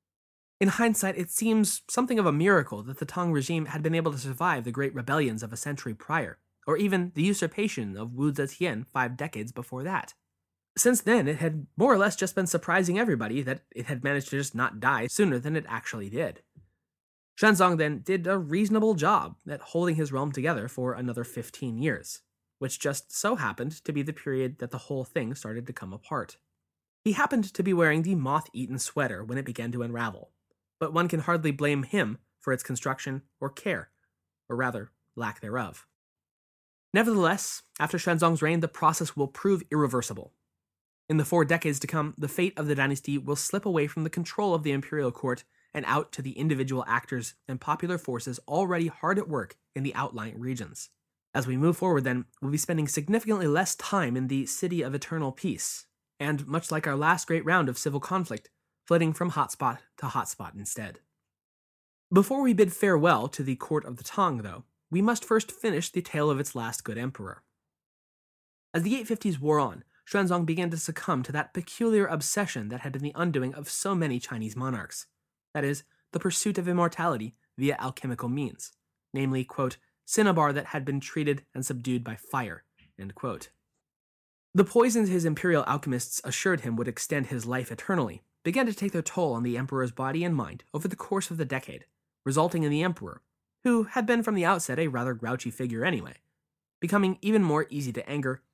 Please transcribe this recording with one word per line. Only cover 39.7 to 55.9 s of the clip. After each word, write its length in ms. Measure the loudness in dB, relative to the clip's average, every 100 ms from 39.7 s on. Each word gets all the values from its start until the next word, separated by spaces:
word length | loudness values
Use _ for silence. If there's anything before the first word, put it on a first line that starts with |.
irreversible. 600 | 2 2 0 -2 -8 -14 _ _ _ _ _ _ _ 0
In 80 | 2
the 80 |
four 200 | 4 4
decades 360 | 4 2 2 -2
to 60 | -2
come, 280 | -2 -2 -4
the 100 | -6
fate 300 | 0 -2 0
of 80 | -2
the 80 |
dynasty 420 | 2 2 0 -2 -4
will 200 | -2 -4
slip 280 | -2 -2
away 220 | 0 0 0
from 180 | -2
the 60 | -4
control 440 | -4 -4 -2 2
of 80 | 2
the 100 | 2
imperial 380 | -2 -2 -2 -2
court 340 | -2 -4 -4 -8 _ _
and 100 | -6 0
out 260 | 0 -2
to 100 | -8
the 100 | -8
individual 520 | -2 0 0 0 -2 0
actors 480 | -2 0 -6 -8 -12 -10
and 120 | -8
popular 360 | -4 -2 -2 -4
forces 420 | -4 -6 -6 -10 -4
already 420 | -2 0 0 -2
hard 300 | -2 0 0
at 100 | 0
work 280 | -4 -6 -12 _
in 80 | -4
the 120 | -4
outlying 440 | -2 -4 -6 -10 -8
regions. 520 | -6 -6 -8 -12 -16 _ _ _ _
As 120 | -2 0
we 100 | 2
move 220 | 2 2
forward 260 | 2 2
then, 220 | 2 -2 -4 _
we'll 100 | -4
be 80 | -2
spending 300 | 0 0 0
significantly 580 | -2 0 0 2 0 4
less 280 | 2 2
time 420 | -2 -2 0 2 0
in 120 | 0
the 160 | -2 -2
City 360 | -2 -2 0
of 120 | -2
Eternal 380 | -4 -4 -4 -4
Peace, 540 | -2 -4 -2 -4 -8 -14